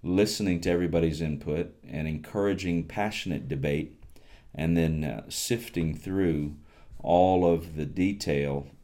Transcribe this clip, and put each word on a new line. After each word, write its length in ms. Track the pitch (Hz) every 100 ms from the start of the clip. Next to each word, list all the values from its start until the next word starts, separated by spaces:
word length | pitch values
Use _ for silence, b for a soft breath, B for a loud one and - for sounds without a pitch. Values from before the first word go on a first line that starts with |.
listening 580 | 85 92 104 - 101 87
to 80 | 87
everybody's 540 | 87 87 82 82 76
input 520 | 80 73 78 76 87 - -
and 180 | - 78
encouraging 800 | 78 78 107 101 92 90 85
passionate 640 | 82 - 104 104 - 78 65
debate, 500 | 71 73 73 76 - - b b b b
and 220 | - 80 85
then, 260 | 80 80
uh, 200 | 76 55 -
sifting 640 | - - 117 - - 80
through 600 | 80 - 95 92 78 73 76 b b b b
all 480 | - 87 92 92 87
of 280 | 85 82 78
the 100 | 73
detail 800 | 78 92 101 - 73 71 69 71 -